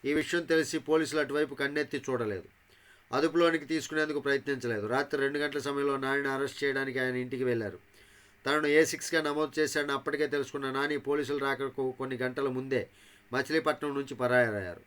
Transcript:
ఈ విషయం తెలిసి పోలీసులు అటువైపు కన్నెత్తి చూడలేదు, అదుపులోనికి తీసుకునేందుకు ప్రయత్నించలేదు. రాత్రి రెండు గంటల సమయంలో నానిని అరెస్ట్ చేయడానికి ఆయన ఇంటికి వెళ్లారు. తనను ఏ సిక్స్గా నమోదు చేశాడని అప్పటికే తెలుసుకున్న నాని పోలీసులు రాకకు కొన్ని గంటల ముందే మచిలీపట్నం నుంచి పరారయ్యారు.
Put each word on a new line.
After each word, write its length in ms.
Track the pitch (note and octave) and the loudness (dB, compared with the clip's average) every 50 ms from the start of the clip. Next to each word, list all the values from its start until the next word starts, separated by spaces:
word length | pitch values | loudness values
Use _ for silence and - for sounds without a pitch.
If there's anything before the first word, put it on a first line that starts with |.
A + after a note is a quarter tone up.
| - | 0
ఈ 80 | C3+ | 2
విషయం 300 | D3 D#3 D3 - - F3 | 0 0 0 0 -2 -2
తెలిసి 360 | E3 E3 E3 D#3+ D#3 - - D#3 | 0 2 2 2 4 2 -2 -4
పోలీసులు 420 | B2+ D3 D#3 D#3+ D#3+ C3 D3+ D#3 | 0 2 2 2 2 2 0 -2
అటువైపు 340 | D3 C3 C#3 D3 D3+ C#3 C#3 | -2 0 0 0 0 0 0
కన్నెత్తి 480 | B2+ C#3+ C#3 C#3+ D3 D3 - - C#3+ - - | -2 -2 -2 0 -2 -4 -2 -4 -6 -4 -2
చూడలేదు, 320 | C3 A#2 A#2 G#2+ G2+ F#2 E2 - _ _ _ _ - _ _ - - _ _ _ | -2 -2 -2 -2 -4 -6 -8 -12 _ _ _ _ -20 _ _ -20 -20 _ _ _
అదుపులోనికి 520 | A#2 C3+ D3 E3 - E3+ E3+ E3 E3 D#3 D3 | 0 2 2 2 4 6 4 6 4 2 -2
తీసుకునేందుకు 560 | C3 D#3+ D#3 B2+ - D#3 D#3 D3+ D#3 D3 D3 | -2 -2 -2 -2 -2 0 0 0 0 -2 -2
ప్రయత్నించలేదు. 680 | - C#3+ C#3 C#3 C3+ - C#3 B2+ A#2+ A#2+ A2+ G#2 G2+ | 0 0 0 0 0 -2 -4 -2 0 -2 -2 -2 -2
రాత్రి 340 | G#2+ A#2+ C3+ C#3+ C#3+ - C#3+ | 0 0 0 0 0 0 0
రెండు 180 | C3+ C#3 C#3+ D3 | 0 0 0 0
గంటల 200 | D3 D3 C#3 D3 | -2 -2 -2 -4
సమయంలో 380 | B2+ C#3+ C#3+ C#3 C#3+ C#3+ C#3 | -4 -2 -2 0 2 2 0
నానిని 320 | C3+ C3+ C3+ C#3 C#3 C#3+ C#3 | 0 0 0 0 0 0 0
అరెస్ట్ 360 | C3+ C3 C#3 C3+ - - C#3+ | 0 0 -2 -2 -2 -2 -2
చేయడానికి 340 | C#3 C3 C3+ C3+ C3+ B2 C3 | 0 0 0 -2 -2 -2 0
ఆయన 160 | B2+ B2+ B2+ | 0 0 0
ఇంటికి 300 | B2 B2+ B2 C3+ B2 C3 | -2 -2 -4 -2 0 0
వెళ్లారు. 340 | B2+ A#2+ A#2 G#2+ G2+ E2+ F2+ - _ _ - - - - - - - _ _ _ | 0 0 0 -2 -4 -8 -10 -20 _ _ -20 -20 -20 -20 -20 -20 -20 _ _ _
తనను 200 | C3 C#3+ D3+ D3+ | 0 2 2 4
ఏ 180 | D3 D3 D#3 D#3+ | 6 6 6 6
సిక్స్గా 380 | - - D3+ - - E3 E3 | 6 2 -6 -6 0 0 0
నమోదు 380 | D3+ D3 D3 D3+ D#3 C#3+ - D#3 | 0 0 0 0 -2 -2 0 0
చేశాడని 320 | D3+ D3+ - D3+ C#3+ C#3+ | 0 0 0 -2 0 0
అప్పటికే 340 | C#3 C#3 C#3 D3+ D3 C#3+ D3+ | -2 -2 -2 -2 0 0 0
తెలుసుకున్న 440 | C#3+ D3 C#3+ C3+ C3+ - C#3+ C#3 C3+ | 0 0 -2 -2 -4 -4 -6 -4 -2
నాని 280 | C3 C3+ C#3 D3+ D3 C#3+ | -2 0 0 0 -2 -2
పోలీసులు 400 | - C3+ C#3+ D3+ C#3+ B2 C#3+ C#3+ | 0 0 0 0 0 -2 -2 -2
రాకకు 560 | C#3 C#3 C#3 B2+ C#3 C3 B2+ - C3 C3 B2+ - | 0 -2 -2 -2 -4 -4 -2 -2 -2 -2 -2 -4
కొన్ని 180 | C3+ C3 C3 | -6 -6 -4
గంటల 320 | A#2 B2+ B2+ B2+ C#3+ C#3 C3+ | -2 -2 -2 -2 -2 -2 0
ముందే 420 | B2+ B2+ C3 C3 C3 B2 - - _ - - - - - _ _ | -2 -2 -2 0 -2 -2 -2 -4 _ -20 -20 -20 -20 -20 _ _
మచిలీపట్నం 640 | B2 C3+ C3+ - D#3 D#3+ D#3 D#3+ D3 - D#3 D3 C#3 | -2 -2 -2 2 0 2 2 2 -2 0 -4 -4 -4
నుంచి 200 | C#3 C#3 C3 C3+ | -4 -4 -6 -4
పరారయ్యారు. 680 | A#2+ B2+ B2 B2 B2 A#2+ A2+ G#2 G2+ F#2+ F2+ E2+ - - | -2 0 4 4 4 4 4 2 -4 -4 -6 -10 -12 -16